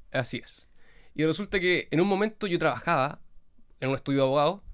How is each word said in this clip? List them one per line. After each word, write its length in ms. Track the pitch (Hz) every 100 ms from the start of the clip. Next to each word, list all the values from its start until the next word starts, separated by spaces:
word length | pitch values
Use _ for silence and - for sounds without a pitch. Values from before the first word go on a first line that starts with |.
| -
Así 300 | 131 120 123
es. 240 | - - - - - - -
Y 100 | -
resulta 380 | 160 160 202 202
que 260 | 180 170 -
en 100 | 147
un 60 | 196
momento 380 | 190 214 - 208
yo 140 | 170
trabajaba 600 | 160 117 - 160 135 151 - - - - - -
en 80 | 131
un 60 | 135
estudio 240 | - 139
de 40 |
abogados, 380 | 131 143 147 202 -